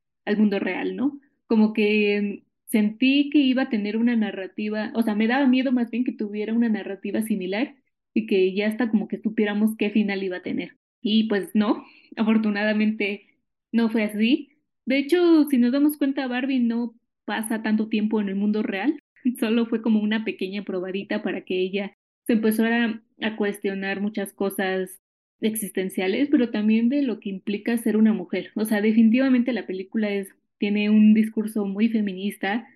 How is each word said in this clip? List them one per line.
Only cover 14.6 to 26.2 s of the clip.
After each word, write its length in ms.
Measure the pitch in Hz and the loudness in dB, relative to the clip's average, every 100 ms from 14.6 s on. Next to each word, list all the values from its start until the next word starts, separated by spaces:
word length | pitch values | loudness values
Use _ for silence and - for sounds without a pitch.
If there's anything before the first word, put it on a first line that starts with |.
| _ _ - | _ _ -2
De 120 | 269 | -2
hecho, 480 | 277 349 349 320 294 | 2 4 6 6 6
si 80 | 254 | 4
nos 140 | 240 | 4
damos 260 | 269 294 294 | 4 2 2
cuenta, 300 | 277 269 262 | 0 -2 -4
Barbie 320 | 247 262 269 | -4 -2 0
no 360 | 233 233 240 - _ _ - | 0 0 -4 -8 _ _ -8
pasa 360 | 208 220 220 | -6 -4 -4
tanto 260 | 220 214 214 | -2 -2 0
tiempo 320 | 214 214 220 | 0 0 0
en 80 | 202 | -2
el 60 | 196 | -2
mundo 280 | 208 214 | 0 0
real, 360 | 220 190 220 311 - _ | -2 -2 -2 -4 -6 _
<laughs> 160 | 262 247 | -4 -2
solo 260 | 220 233 233 | 0 2 0
fue 160 | 233 | -2
como 200 | 233 214 | 0 2
una 240 | 208 220 220 | 2 -2 -4
pequeña 380 | - 190 196 | -6 -6 -8
probadita 600 | 190 180 185 190 208 214 | -6 -6 -6 -6 -4 -4
para 180 | - 180 | -4 -6
que 180 | - 185 | -4 -4
ella 340 | 185 190 196 - _ _ - | -2 -4 -6 -10 _ _ -2
se 60 | |
empezara 680 | 226 220 220 226 233 233 220 _ - | 0 2 2 2 2 0 -4 _ -8
a 140 | 220 220 | -6 -2
cuestionar 640 | 202 202 202 196 196 196 | -4 -2 -4 -4 -4 -4
muchas 320 | 202 208 196 | -4 -4 -8
cosas 680 | - 196 196 190 190 185 - _ _ _ _ | -4 -6 -2 -2 -2 -6 -10 _ _ _ _
existenciales, 880 | 226 220 190 - 185 - 190 220 | -4 -4 -6 -6 -6 -4 -2 -2